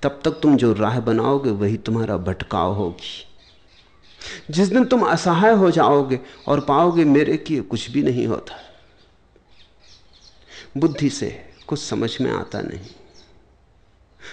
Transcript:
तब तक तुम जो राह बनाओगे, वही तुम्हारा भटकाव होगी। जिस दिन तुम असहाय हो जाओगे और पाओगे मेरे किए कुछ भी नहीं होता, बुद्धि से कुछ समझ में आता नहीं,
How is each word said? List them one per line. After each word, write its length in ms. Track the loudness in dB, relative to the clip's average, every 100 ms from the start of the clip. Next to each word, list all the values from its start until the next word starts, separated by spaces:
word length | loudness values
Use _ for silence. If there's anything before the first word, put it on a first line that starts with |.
तब 180 | -6 -2
तक 160 | -4 0
तुम 140 | 4 4
जो 160 | 4
राह 240 | 2 0 0
बनाओगे, 500 | 0 0 0 0 0
वही 240 | -2 -2 -2
तुम्हारा 380 | -2 -2 -2 -4
भटकाव 540 | -4 -6 -4 -2 -2
होगी। 500 | -2 -4 -8 -14 -16 -20 -20 -20 _ _ _ _ _ -20 -20 -18 -16 -4
जिस 180 | 0 2
दिन 160 | 2
तुम 180 | 2 2
असहाय 500 | 2 0 2 4 4
हो 180 | 6 4
जाओगे 480 | 4 4 4 2 -4 -6 -10 -2
और 120 | 0
पाओगे 420 | 2 2 4 4 4
मेरे 300 | 4 4 0
किए 220 | -2 -6
कुछ 280 | -4 -8 -4
भी 120 | -2
नहीं 240 | 0 0 -2
होता, 320 | -4 -8 -18 -20 -20 _ _ _ _ _ _ _ -20 -20 _ _ -20 _ _ -20 _ -20 -20 -14 -2
बुद्धि 340 | 0 2 -2
से 180 | -2 -6 -8 -18 -20 -10
कुछ 120 | -8
समझ 400 | -6 -4 -4 -2
में 100 | -4
आता 280 | -4 -6 -8
नहीं, 280 | -8 -10 -16 -20 -20 -20 -20 _ _ _ _ _ _ _ _ _ -20